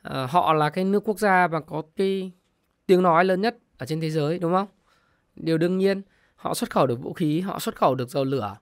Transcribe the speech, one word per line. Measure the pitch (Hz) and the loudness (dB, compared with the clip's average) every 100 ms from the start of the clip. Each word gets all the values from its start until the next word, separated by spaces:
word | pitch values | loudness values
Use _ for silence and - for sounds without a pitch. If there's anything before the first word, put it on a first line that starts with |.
Ờ, | - 139 127 | -8 -8 0
họ | 175 - | 2 2
là | 156 151 | 2 2
cái | 185 | 0
nước | 190 202 208 | 0 0 0
quốc | 208 | 0
gia | 214 185 175 | 2 4 2
mà | 165 | -2
có | - 151 156 - | -6 -10 -10 -4
cái | 190 196 185 - _ _ _ _ - | -2 -2 -8 -14 _ _ _ _ 2
tiếng | 180 | 4
nói | 185 160 | 6 4
lớn | 185 185 | 4 2
nhất | 220 233 _ _ | 0 -4 _ _
ở | 131 | -8
trên | 160 | -4
thế | 160 | -2
giới, | 156 147 175 | -2 -2 -2
đúng | 170 | 0
không? | 185 196 _ _ _ _ _ _ - | 0 -2 _ _ _ _ _ _ -8
Điều | 156 165 | -2 2
đương | 175 185 | 2 2
nhiên, | 190 196 196 _ _ _ | 0 0 -6 _ _ _
họ | - | -6
xuất | 160 240 | -4 -2
khẩu | 208 135 | 0 0
được | 120 | 0
vũ | - | -6
khí, | - 156 151 | -4 -2 -2
họ | 190 - | -4 -6
xuất | - - | -8 0
khẩu | 175 | 0
được | 127 123 | 0 -4
dầu | 147 | -4
lửa. | 135 135 104 101 | -2 -2 -6 -10